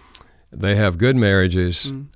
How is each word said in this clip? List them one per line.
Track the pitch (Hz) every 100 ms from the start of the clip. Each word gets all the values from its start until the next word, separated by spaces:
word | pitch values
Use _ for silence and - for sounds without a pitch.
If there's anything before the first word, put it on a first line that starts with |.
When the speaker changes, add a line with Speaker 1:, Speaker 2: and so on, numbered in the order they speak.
| _ - - _ _
Speaker 1:
They | - 98 104
have | 104 85
good | 120 131
marriages. | 104 98 92 90 90 87 139
Speaker 2:
Mm. | 135 143